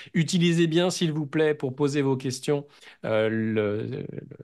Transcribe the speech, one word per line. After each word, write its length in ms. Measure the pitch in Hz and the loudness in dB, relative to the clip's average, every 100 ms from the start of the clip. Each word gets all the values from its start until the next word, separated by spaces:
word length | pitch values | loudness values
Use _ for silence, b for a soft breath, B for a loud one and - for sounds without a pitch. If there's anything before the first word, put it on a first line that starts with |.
| B | B
Utilisez 540 | - 160 185 170 170 170 | -2 0 2 2 4 2
bien, 220 | 160 180 | 2 2
s'il 200 | 175 170 | 0 -2
vous 160 | 151 143 | -2 -2
plaît, 300 | 156 156 151 | 0 2 2
pour 180 | 135 | -4
poser 260 | 131 143 147 | 0 0 2
vos 160 | 135 131 | 0 0
questions, 480 | 131 127 - 143 143 b b b | -2 -6 -2 -2 -4 b b b
euh, 240 | 120 110 110 | -2 2 2
le, 800 | 110 110 110 104 104 117 123 - - - - | 0 0 0 0 -2 -4 -8 -8 -12 -14 -18